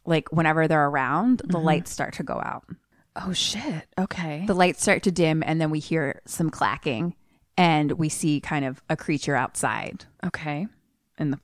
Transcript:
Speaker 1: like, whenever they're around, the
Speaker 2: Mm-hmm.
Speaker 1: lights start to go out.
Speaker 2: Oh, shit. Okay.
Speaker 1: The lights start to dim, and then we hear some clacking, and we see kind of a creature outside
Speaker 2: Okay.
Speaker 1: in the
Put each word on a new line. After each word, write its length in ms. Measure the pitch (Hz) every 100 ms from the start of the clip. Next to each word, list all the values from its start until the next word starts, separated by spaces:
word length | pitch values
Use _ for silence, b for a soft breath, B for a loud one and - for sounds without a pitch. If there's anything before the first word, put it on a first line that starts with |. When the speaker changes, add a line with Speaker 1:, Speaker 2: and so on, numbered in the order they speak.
Speaker 1:
like, 280 | - 160 -
whenever 360 | 165 156 160 156
they're 200 | 160 143
around, 520 | 143 127 151 240 254
the 180 | 170 175
Speaker 2:
Mm-hmm. 60 | 160
Speaker 1:
lights 260 | 156 175
start 220 | - 143 -
to 80 |
go 180 | - -
out. 220 | - - - - _ _ _ -
Speaker 2:
Oh, 180 | 185
shit. 520 | 175 - 208 277 160 - -
Okay. 460 | 190 - 160 147 202
Speaker 1:
The 80 | 185
lights 260 | 180 -
start 220 | - 190
to 80 | 202
dim, 320 | 175 160 156 156
and 160 | 160
then 80 | 156
we 100 | 156
hear 420 | - 160 139 - -
some 240 | - 160
clacking, 640 | - 101 135 156 120 175 - _ _ _ -
and 360 | 175 151 147
we 140 | 151 156
see 300 | - 165 147
kind 240 | - 151
of 180 | 135 131 -
a 60 | 156
creature 400 | - 147 - 139
outside 680 | 127 - 123 107 101 - - _ 180
Speaker 2:
Okay. 420 | - 156 147 208 _ _ _ _ -
Speaker 1:
in 120 | 151
the 80 | 135